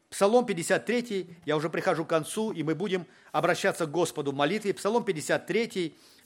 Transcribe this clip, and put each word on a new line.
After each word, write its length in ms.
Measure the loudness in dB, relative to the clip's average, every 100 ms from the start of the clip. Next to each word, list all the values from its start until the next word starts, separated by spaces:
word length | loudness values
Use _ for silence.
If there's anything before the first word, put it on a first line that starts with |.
| _
Псалом 340 | 2 4 6
пятьдесят 400 | 4 0 0 0
третий, 500 | 2 -2 -2 -4 -6 -8 -2
я 100 | 0
уже 140 | 0
прихожу 340 | 0 0 0
к 40 | 0
концу, 440 | 0 0 -2 -2
и 100 | -2
мы 120 | -2
будем 320 | -2 -2 -2 -4 -14 -6
обращаться 540 | 0 2 2 0 0 -2
к 40 |
Господу 420 | 0 0 0 -4
в 20 |
молитве. 400 | 0 0 2 -2
Псалом 280 | -2 0 0
пятьдесят 420 | 0 -4 0 -2 0
третий, 500 | -2 0 -2 -6 -6 -20 -20